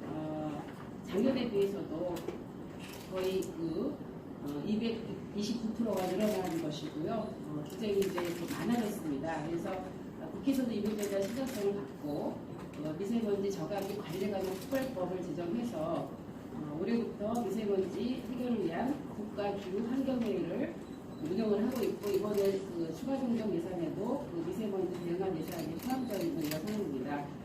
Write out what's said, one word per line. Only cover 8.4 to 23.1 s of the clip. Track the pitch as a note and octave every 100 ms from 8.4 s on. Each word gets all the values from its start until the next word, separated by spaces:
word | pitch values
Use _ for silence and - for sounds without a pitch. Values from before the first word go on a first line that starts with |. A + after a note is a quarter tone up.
| -
많아졌습니다. | - G3 A#3 G#3 - D#3 C3+ D#3+ D#3 D#3
그래서, | E3+ F#3+
어, | F#3 - - - - -
국회에서도 | G3 C#4 C4 A#3
이 | G#3
문제에 | G#3 G#3 G3+
대한 | G3
심각성을 | G3 B3 C4 A3 G3
갖고, | G3 - - D3 C#3+ - - - - - -
어, | D#3 D#3+
미세먼지 | G3+ A#3 G#3+ G3 G3+
저감기 | F#3+ G3+ G3 G3 G#3
관리관의 | - F#3+ G3+ F#3+ F#3
특별법을 | G3 - C4+ - F#3 F3 F#3
제정해서, | E3+ E3+ E3+ - - D#3 D#3+ - - - - - -
어, | D#3 D3+ D3+
올해부터 | G#3 A#3 G#3 - G#3 A#3
미세먼지 | G3 A3 G3+ F#3+ - - A#3+ B3+ -
해결을 | B3 B3 A3
위한 | E3+ - A#3+ D4+ - -
국가 | G3+ - G3+ G3
주요 | F#3 G3+ A#3+
환경회의를 | C4+ C4 B3 A3 F3+ E3 G#3 D4 - - - - -
운영을 | D#3 G#3 A3 G#3 -
하고 | -
있고, | - - G3+
이번에 | F3+ G#3 G3+ G3
그 | F#3+ E3 E3+ E3 E3
추가 | B3+